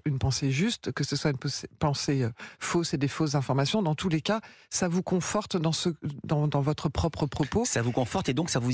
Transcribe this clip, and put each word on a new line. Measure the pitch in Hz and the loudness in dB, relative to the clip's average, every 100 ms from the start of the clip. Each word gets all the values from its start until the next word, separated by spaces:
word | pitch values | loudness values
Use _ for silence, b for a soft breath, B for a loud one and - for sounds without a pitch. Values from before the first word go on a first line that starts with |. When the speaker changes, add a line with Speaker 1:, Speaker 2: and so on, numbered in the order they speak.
| 156 | -2
Speaker 1:
une | 135 | 0
pensée | 135 123 139 | 0 0 0
juste, | 135 220 - - | 2 0 0 -4
que | - | -4
ce | 139 143 | -2 0
soit | 156 | 0
une | 131 | 0
pos-, | 143 - - - | -4 -6 -10 -2
pensée, | 147 139 - 139 | 0 0 0 0
euh, | 120 B B B | 0 B B B
fausse | - 175 165 | -2 0 0
et | 143 | 0
des | 139 | 0
fausses | - 156 143 | 0 0 0
informations. | 131 135 139 220 | 2 2 2 2
Dans | 170 156 | 2 0
tous | 185 | 0
les | 156 | 0
cas, | - 220 B B B | 0 -2 B B B
ça | - 180 | -2 0
vous | 180 | 0
conforte | - 185 - 208 - 180 | 2 0 0 -2 0 0
dans | 160 | 0
ce, | 160 180 156 151 143 | 0 -2 -2 -6 -8
dans, | 160 151 151 | -2 2 2
dans | 143 | 2
votre | 143 151 160 | 0 0 -2
propre | - 170 - 147 | 0 0 0 -2
propos. | - 151 208 247 | 0 0 0 0
Speaker 2:
Ça | 120 | 2
vous | 120 | 2
conforte | 120 127 190 160 | 2 0 0 0
et | |
donc | 131 170 | 0 0
ça | 131 | 0
vous | 120 | 2